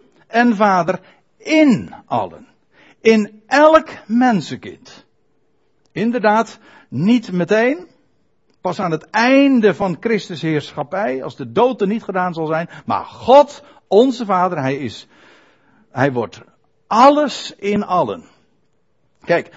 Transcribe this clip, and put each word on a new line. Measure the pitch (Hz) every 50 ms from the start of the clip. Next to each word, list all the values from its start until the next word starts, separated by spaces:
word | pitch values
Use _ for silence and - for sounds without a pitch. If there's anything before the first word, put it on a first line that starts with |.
| _ _ _ _ _
en | _ - 226 240 240 226
Vader | 190 214 202 190 180 165 165 180 - - _ _ _ _ _ _
in | _ - - 302 311 311 285 220 131 90 - - - -
allen. | - - 113 101 87 - - - _ _ _ _ _ _ _ _ _ _ _
In | - 226 226 220 208 202 - - _
elk | _ - 277 302 311 311 311 311 - - - -
mensenkind. | - 220 240 254 254 226 180 - - 131 - - 101 80 - - - - - _ _ _ _ _ _ _ _ _ _ _ _ _ _ _ _ _ _
Inderdaad, | _ 156 208 233 233 254 196 214 208 220 226 - - - _ - - - _ _
niet | - 120 165 208 247 240 226 -
meteen. | 180 180 170 - 208 220 226 247 294 359 359 - _ _ _ _ _ _ _ _ _ _ _ _ _ _
Pas | - 180 170 -
aan | 196 175
het | 160 156 - -
einde | - 214 233 254 269 277 277 277 269 240 208 202 160
van | - 208 185 170 -
Christus | - 233 226 196 - - 185 -
heerschappij, | 170 160 156 147 135 - - 151 139 - - 185 208 247 262 - -
als | 156 -
de | - 139 113
dood | 117 196 240 262 247 -
er | 214
niet | 185 220 226 -
gedaan | - 180 180 180 180 165
zal | 165 160
zijn. | 151 160 160 175 - - 151 -
Maar | - 107 92 -
God, | - - - - - 254 285 285 285 - - - - - _ _
onze | _ 190 202 254 269 233 247 240
Vader, | 196 196 180 180 185 175 156
hij | 131 135 139
is, | 139 143 110 104 - - _ _ _ _ - _ _ _ _ _ _ _ _ _ _ _ _
hij | - 131 131 143
wordt | 127 123 110 - - - - _ _ _ _ _ _ _ _
alles | - 202 220 254 285 294 294 302 247 - - - - 302
in | - - 202 208 208 202
allen. | - 185 175 151 110 98 82 - _ _ _ _ _ _ _ _ _ _ _ _ _ _ _ _ _ _ _ _
Kijk, | - 170 160 127 - -